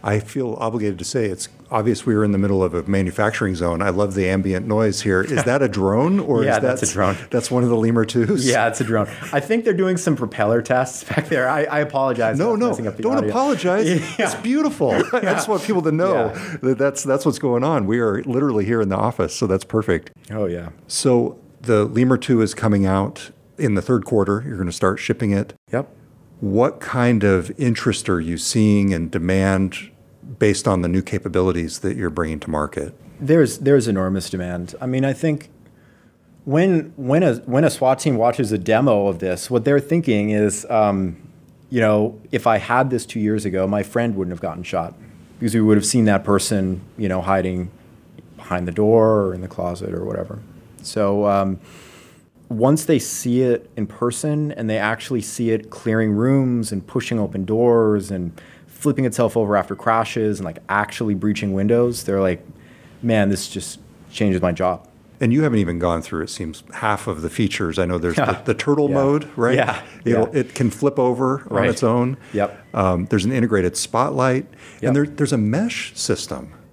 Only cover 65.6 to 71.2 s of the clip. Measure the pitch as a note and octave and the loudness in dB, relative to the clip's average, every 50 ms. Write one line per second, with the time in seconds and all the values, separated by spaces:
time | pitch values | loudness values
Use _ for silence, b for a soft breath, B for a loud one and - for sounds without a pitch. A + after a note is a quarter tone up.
65.6 | F#2+ E2+ F2 E2+ E2+ F2 E2+ E2 E2 - - E2 D#2+ - - - F2+ D#2 D#2+ - | 0 0 -2 0 0 0 0 -2 -4 -6 -6 -6 -6 -6 -8 -10 -10 -10 -10 -14
66.6 | - - - - - A2 G#2 F#2+ - A2+ F2 D#2 D#2+ E2 - - A2+ F#2+ - - | -20 -18 -12 -4 -2 -2 -2 -2 -4 -8 -8 -6 -6 -6 -2 -2 -2 -2 -2 -2
67.6 | G2+ E2 D#2 F#2 F2+ E2+ F2+ F2 D#2+ F2 D#2+ - C3 - G#2 - - C3 G#2+ - | -4 -2 0 0 0 0 -2 -2 -2 -2 0 0 0 0 -2 -4 -2 -4 -4 -2
68.6 | - D3 D3 D3+ D3 C#3+ C#3 C#3 C3+ C#3 C#3+ D#3 D3+ - - - A2+ A#2+ B2+ - | 0 0 2 2 2 2 2 2 2 2 2 0 -2 -6 -4 0 2 2 4 2
69.6 | A#2+ A#2 G#2+ - B B B B - A#2+ A#2 A2 A2+ A2+ - C#3+ A#2+ - - - | 2 0 -2 -6 B B B B 0 0 2 2 2 0 0 -4 -4 -4 -2 0
70.6 | B2+ A2 - - C#3+ C#3 C#3 C#3 B2+ B2+ B2 B2 | 0 0 0 0 -2 0 2 2 0 0 0 0